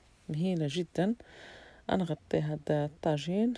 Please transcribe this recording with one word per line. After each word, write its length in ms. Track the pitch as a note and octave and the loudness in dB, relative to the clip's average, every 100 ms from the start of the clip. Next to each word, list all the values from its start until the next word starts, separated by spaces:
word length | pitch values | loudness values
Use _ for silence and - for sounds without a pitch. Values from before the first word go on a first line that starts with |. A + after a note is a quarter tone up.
| _ _ - | _ _ -8
مهيلة 380 | D3+ F3+ F3+ D3+ | -2 0 0 0
جدًا. 440 | D3 E3+ - F#3 A#3 - - - - - - - | -2 -4 0 0 0 -6 -20 -20 -20 -20 -14 -2
غنغطي 500 | - F3 G3 - E3 | 0 0 -4 -2 0
هاد 300 | D3+ D3+ - | 0 -2 0
الطاجين 840 | D3+ D3 D3+ E3 D3 D3 F#3 A#3 | 0 0 -2 0 0 0 2 2